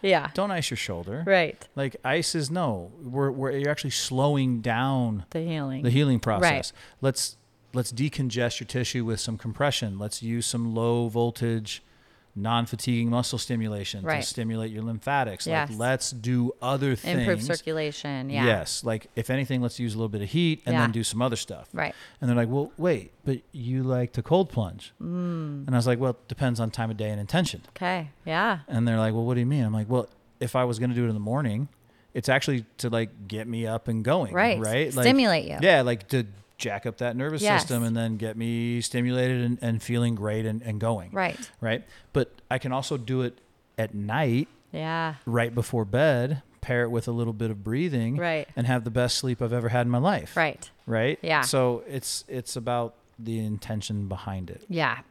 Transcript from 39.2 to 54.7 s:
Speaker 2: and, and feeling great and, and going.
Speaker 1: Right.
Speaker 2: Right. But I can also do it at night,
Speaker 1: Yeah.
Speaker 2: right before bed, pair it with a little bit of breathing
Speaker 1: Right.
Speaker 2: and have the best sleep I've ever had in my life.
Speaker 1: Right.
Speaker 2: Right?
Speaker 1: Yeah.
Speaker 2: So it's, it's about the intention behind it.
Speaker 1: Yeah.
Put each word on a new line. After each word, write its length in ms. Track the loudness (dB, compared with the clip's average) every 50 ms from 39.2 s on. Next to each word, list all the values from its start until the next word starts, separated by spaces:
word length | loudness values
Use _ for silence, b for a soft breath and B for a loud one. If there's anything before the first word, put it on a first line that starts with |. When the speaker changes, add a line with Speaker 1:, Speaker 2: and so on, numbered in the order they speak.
| 2 2 2 2 2
Speaker 2:
and, 140 | 0 0 0
and 200 | 0 0 0 0
feeling 320 | 0 0 0 2 2 2 2
great 320 | 0 -2 -2 -2 0 0
and, 160 | -2 -2 -4
and 180 | -4 -4 -4 -2
going. 300 | 0 0 0 -2 -4 -6
Speaker 1:
Right. 380 | -4 -2 -2 -2 -2 -6 -12 -16 -12 -6
Speaker 2:
Right. 240 | -2 -2 -2 -2 -4 B B B B B 0
But 160 | 0 0 0 -4 -20 -8 -4
I 80 | -4 -4
can 120 | -2 -2
also 260 | -4 -4 -2 -2 -4 -6
do 240 | -4 -2 -2 0 0
it 160 | -2 -4 -8 _ _ _ _ _ _ _ -4
at 180 | -4 -4 -4
night, 520 | -6 -4 -2 0 0 2 2 2 2 0 -2 -8 -20 _ _
Speaker 1:
Yeah. 440 | -10 -8 -6 -4 -4 -2 -4 -4 -6 -8 -6
Speaker 2:
right 300 | -2 0 0 0 0 0
before 300 | -2 -4 -2 0 -2 -2
bed, 580 | 0 2 4 4 4 4 4 2 0 -2 -4 -6 _ _ _
pair 220 | -4 -2 2 2 2
it 60 | 2
with 180 | 0 -2 -2 0
a 40 |
little 220 | -2 0 0 -2 -2
bit 160 | -2 -2 -2
of 140 | -2 -4 -4
breathing 540 | -2 -2 0 0 0 0 0 0 2 0 0
Speaker 1:
Right. 300 | 0 0 0 -2 -2 -4 -2
Speaker 2:
and 120 | -2 2 2
have 160 | 2 2 0
the 80 | 0
best 260 | 0 2 2 2 2 0
sleep 240 | 0 -2 0 0
I've 120 | 0 0 0
ever 160 | 0 0 2
had 160 | 2 2 2 4
in 20 |
my 60 | 4 4
life. 380 | 4 4 2 0 -2 -4 0 0
Speaker 1:
Right. 320 | 0 0 0 -6 -14 -20 -20 _ _
Speaker 2:
Right? 320 | -2 0 2 2 2 0 -2 0
Speaker 1:
Yeah. 180 | 2 2 2
Speaker 2:
So 420 | 4 4 4 4 4 4 2 0 -4 -6
it's, 380 | -8 -8 -6 -6 -8 -8 -8 -8
it's 280 | -8 -8 -8 -6 -8 -8
about 380 | -4 -2 -2 -2 -2 -4 -6 _ _ _ _ -12
the 220 | -8 -4 -4 -2
intention 680 | -2 -2 -4 -4 -4 -4 -6 -6 -4 -4 -4 -4 -2 -4
behind 420 | -6 -6 -6 -6 -6 -6 -6 -8
it. 140 | -10 -14 -10
Speaker 1:
Yeah. 320 | -6